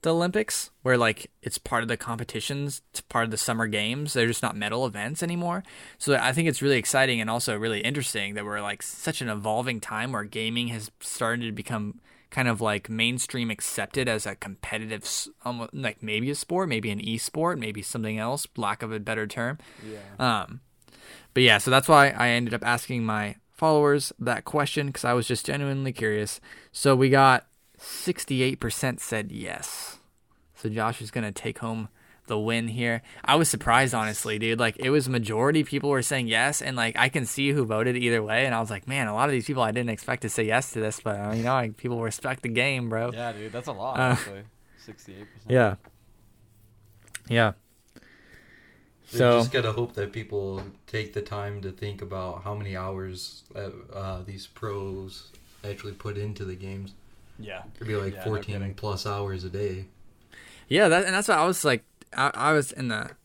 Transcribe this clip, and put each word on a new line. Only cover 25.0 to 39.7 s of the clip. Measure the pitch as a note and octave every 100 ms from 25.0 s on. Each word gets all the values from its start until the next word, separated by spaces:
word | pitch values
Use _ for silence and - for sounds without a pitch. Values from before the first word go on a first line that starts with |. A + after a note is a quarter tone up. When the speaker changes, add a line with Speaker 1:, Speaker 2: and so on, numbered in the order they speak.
| B2
Speaker 1:
I |
was | B2 A#2
just | B2 -
genuinely | C#3+ C#3+ C#3 C3+
curious. | - A2+ G#2+ G#2+ - - - -
So | - C#3 C3
we | C3
got | C3+ C3+ B2+ - _ _ _
sixty-eight | - - - F3 - C3 B2+ C3
percent | A#2+ - C3 A#2+
said | - A2 G#2
yes. | - F#2+ - - - - - _ _ _ _ _ -
So | A2+
Josh | G#2+ A2 A2+
is | A2
gonna | - G#2+
take | G2+ A#2 -
home | - A2+ G#2+ _ _ - -
the | G#2+
win | G#2+ A#2 A#2
here. | A2+ A#2+ A#2 - -
I | - C#3+
was | E3
surprised, | A2+ - A#2+ C3
honestly, | A#2+ A2 G#2+ - G#2+
dude. | A2+ A2+
Like, | A#2 G#2+
it | C3
was | D3 B2+
majority | B2+ G#2+ A2 C3 D#3
people | D3 C#3 C#3
were | C#3
saying | A#2+ C#3 A#2+
yes, | A2 C3 D3
and, | B2+ B2+
like, | A2+ -
I | B2+
can | D3+ A#2
see | - C#3
who | D3 A#2
voted | A2 A#2+ B2
either | A#2+ A#2
way, | G#2+ A2+ C3
and | A#2
I |
was | A2+
like, | G#2 -
"Man, | C3+ A#2
a |
lot | G#2 C#3
of |
these | C3+ A2
people | C3+
I | A2+